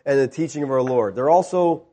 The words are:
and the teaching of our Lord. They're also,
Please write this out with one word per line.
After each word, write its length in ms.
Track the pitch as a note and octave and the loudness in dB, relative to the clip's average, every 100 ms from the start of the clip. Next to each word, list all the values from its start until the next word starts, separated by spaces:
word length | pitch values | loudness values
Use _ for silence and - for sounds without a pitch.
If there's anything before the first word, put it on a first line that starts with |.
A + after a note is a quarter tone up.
| C#3+ | -2
and 120 | C#3 | 0
the 100 | C3 | 0
teaching 340 | - D#3+ D3 | -2 -6 -6
of 80 | C#3 | -2
our 100 | C3 | -2
Lord. 340 | C3 B2 G#2 | 0 0 -2
They're 140 | G2 C#3 | -2 2
also, 580 | F3 F3+ F#3 E3+ E3 - | 2 2 0 0 0 -8